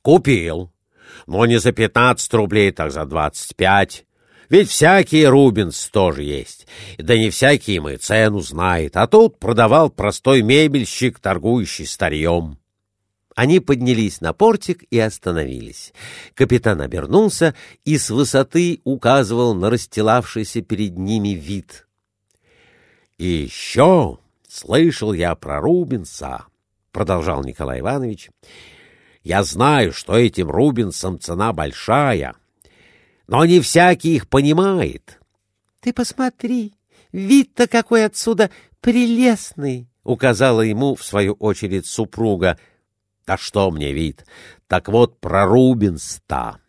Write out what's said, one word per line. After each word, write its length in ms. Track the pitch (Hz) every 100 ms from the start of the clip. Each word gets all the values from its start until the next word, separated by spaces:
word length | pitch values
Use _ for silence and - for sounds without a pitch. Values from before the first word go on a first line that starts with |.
"Купил. 720 | - 175 139 117 82 82 90 _ _ _ _ - -
Но 180 | 90
не 140 | 117 117
за 140 | 123
пятнадцать 600 | 117 110 - 123 123 -
рублей, 400 | 113 101 104 101
так 180 | 90 78
за 140 | 69
двадцать 500 | 76 78 76 - - -
пять. 500 | 92 98 95 - _ _ _ _ _
Ведь 220 | 180 208
всякие 580 | - 156 196 185 156 151
Рубенс 600 | 135 135 104 90 - -
тоже 340 | 107 92 71
есть. 440 | 73 71 60 - _ - - -
Да 180 | 80 117
не 140 | 107
всякий 440 | - 131 143 -
им 140 | 95 73
и 80 | 69
цену 440 | - 107 110 104
знает. 560 | 82 76 90 87 76 -
А 100 | 113
тут 320 | 214 226 -
продавал 520 | - 113 113 139 156
простой 520 | - 101 - - 135
мебельщик, 760 | 107 139 156 139 110 - 127 -
торгующий 680 | 98 92 110 123 95 - 78
старьём". 720 | - 87 76 80 85 82 71 _ _ _ _ _ _ _
Они 260 | - 127 180
поднялись 600 | - 135 123 117 104 -
на 120 | 82
портик 500 | - 214 226 - 170 _
и 80 | 120
остановились. 960 | 110 - - 82 69 64 - - - _ - - -
Капитан 480 | - 135 120 117 90
обернулся 720 | 69 90 71 147 214 - 165 - - _
и 120 | - 151
с 140 | -
высоты 680 | 113 139 135 135 165 175 170
указывал 680 | - 135 117 135 110 117 120
на 160 | 101 98
расстилавшийся 880 | 117 - - 107 120 113 113 104 120
перед 380 | 92 101 104 87
ними 320 | 95 110 104
вид. 560 | 92 73 98 - - _ _ _ _ _ _ _ _ _ _ _ _ _ _
"И 100 | 90
ещё 920 | 82 69 - - 113 151 185 101 58 _ _ _
слышал 640 | - - 117 170 - 107
я 220 | 92 85
про 260 | 82 73 73
Рубенса", 840 | 90 175 160 127 82 - 69 62 - _ _ _ _
продолжал 500 | - 80 92 80 73
Николай 380 | 67 62 69 64
Иванович. 500 | 78 139 127 104 - _ _ - - _ _ _ _ _
"Я 200 | - 92
знаю, 500 | 101 90 131 147 98
что 240 | - - 104
этим 340 | 120 - 85
Рубенсам 680 | 76 143 120 104 - 92 87
цена 340 | - 87 110
большая, 840 | 85 76 69 - 123 147 101 67 58 _ _ _ _ _ _ _ _ _
но 180 | 127
не 160 | 165 175
всякий 560 | 127 165 180 180 165 156
их 120 | -
понимает". 920 | 135 143 156 196 185 87 - _ - _ _ _ _ _ _
"Ты 120 | -
посмотри, 840 | 240 233 - 254 - 240 247 214 _ _ _ _
вид-то 540 | 180 196 277 - - 240
какой 380 | 233 220 233
отсюда 460 | 214 - - 226 202 - _ _
прелестный", 1080 | - 233 240 233 254 220 - - 143 127 123 _
указала 560 | - 120 131 104 131 113
ему, 340 | 113 104 139
в 100 | 120
свою 280 | - 101 98
очередь, 520 | 104 107 98 104 95 -
супруга. 720 | - 110 - 113 95 90 82 _ _ _ _ _ _ -
Да 100 | 95
что 340 | - 104 95
мне 220 | 78 71
вид? 340 | 69 80 71 _ - - _ _
Так 220 | 90 -
вот 320 | 110 120 _
про 260 | 87 92 98
Рубенс-то. 1120 | 120 127 123 104 80 - - _ 69 58 -